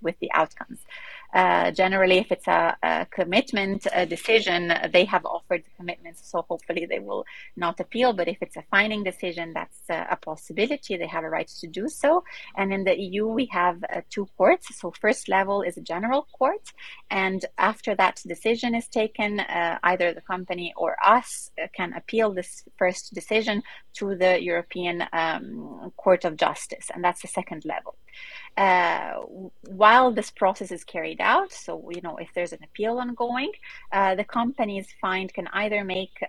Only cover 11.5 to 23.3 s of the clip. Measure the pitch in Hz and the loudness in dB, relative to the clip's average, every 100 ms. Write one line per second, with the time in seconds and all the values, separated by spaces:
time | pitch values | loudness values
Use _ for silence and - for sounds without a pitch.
11.5 | - 170 175 254 - 285 339 - - - | -10 -12 -8 -8 0 2 2 0 -10 -10
12.5 | - 196 196 190 185 196 196 220 226 247 | -4 -2 0 2 2 0 -2 -2 0 -2
13.5 | 208 180 175 - - - - 196 - 190 | 2 2 0 -4 -8 -8 -8 -6 2 4
14.5 | 370 - - - - 214 254 - 190 190 | 4 0 -12 -10 -2 0 0 0 0 2
15.5 | 202 185 175 160 170 220 269 302 - 269 | 0 -2 -6 -8 -4 0 0 -2 0 0
16.5 | 415 - - - - - 196 190 190 - | 0 -6 -18 -18 -16 -6 -2 0 -2 -4
17.5 | - 190 220 - 196 185 - - 170 220 | 0 2 2 -2 2 2 2 -8 -4 0
18.5 | 233 240 233 - 240 220 - 208 208 - | 0 0 -2 -2 0 0 0 -2 -2 -2
19.5 | 175 170 165 175 180 175 170 - 185 180 | 0 0 2 2 2 2 -2 -6 -6 -6
20.5 | 180 170 - 165 - 190 233 - - - | -6 -6 -4 -2 2 6 6 4 -8 -12
21.5 | - 170 - 175 - - 220 220 185 175 | -10 -8 -6 -6 -6 -4 0 0 0 -8
22.5 | - - - 185 185 - - - | -12 -16 -2 0 0 -8 -12 -2